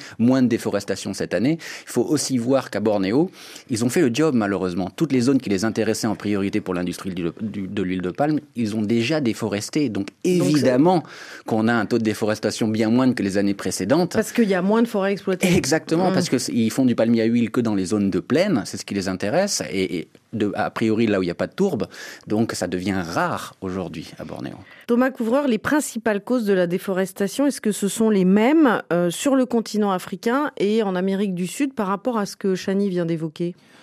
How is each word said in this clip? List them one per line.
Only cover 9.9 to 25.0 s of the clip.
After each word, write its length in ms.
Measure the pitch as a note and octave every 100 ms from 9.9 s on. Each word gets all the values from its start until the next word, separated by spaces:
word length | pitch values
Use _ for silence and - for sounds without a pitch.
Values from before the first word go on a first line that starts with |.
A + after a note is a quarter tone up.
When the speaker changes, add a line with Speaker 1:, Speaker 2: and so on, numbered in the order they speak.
Speaker 1:
Donc 120 | G2
Speaker 2:
Donc, 140 | G2 -
Speaker 1:
évidemment 800 | F3 F3+ C#3+ D3+ B2+ B2+ E3 F3+ - - - - -
qu'on 220 | A2 A2
a 60 |
un 100 | A#2
taux 140 | G2+ A#2+
de 60 |
déforestation 640 | G#2+ G#2 G#2+ G#2+ A2 - A2+
bien 200 | A2 A2
moindre 260 | A#2+ C3
que 80 | A#2
les 140 | G2 F#2+
années 180 | G2+
précédentes. 600 | G2 F#2+ - F#2+ D3+ F3+
Speaker 2:
Parce 180 | A3 G#3
qu'il 160 | - G#3+
y 60 |
a 80 | F#3+
moins 200 | F#3+ A3
de 60 | A#3
forêts 240 | G#3 F#3+
exploitées. 420 | G3+ - F3+ F#3
Speaker 1:
Exactement, 560 | F3 C3 D#3+ - D#3+ F#3
Speaker 2:
Mmh. 40 |
Speaker 1:
parce 160 | F#3 -
que 80 | C3
c-, 140 | -
ils 180 | A#2 A2
font 160 | - C3
du 80 |
palmier 260 | A#2 A#2 A#2
à 60 | A2+
huile 240 | A#2+ A2
que 100 | B2+
dans 140 | A2+ G2+
les 60 |
zones 280 | F#2 G#2+ G2
de 100 | F#2
plaine, 420 | - C3+ G3+ C3+
c'est 120 | F2 G2
ce 80 |
qui 100 | -
les 140 | G2+ F#2+
intéresse, 520 | F#2+ G2 D3 G3+ - -
et, 280 | G2 F#2 F2
et 100 | - - _
de, 200 | A2+ G#2
a 160 | - F2
priori 380 | - A2+ G#2+ A2+
là 100 | G2
où 40 |
il 40 | F2+
n'y 60 |
a 20 |
pas 140 | E2+ -
de 40 |
tourbe, 360 | - G3 C3+ E2+ - - - -
donc 240 | G#2+ A2+
ça 160 | - F2+
devient 340 | F2+ F#2 F#2+
rare 520 | E2 G#2 F3 G#2 - -
aujourd'hui 520 | F#2+ F#2+ E2 D#2+ - -
à 40 |
Bornéo. 300 | D#2 D#2 C#2 - - - -
Speaker 2:
Thomas 240 | A#3+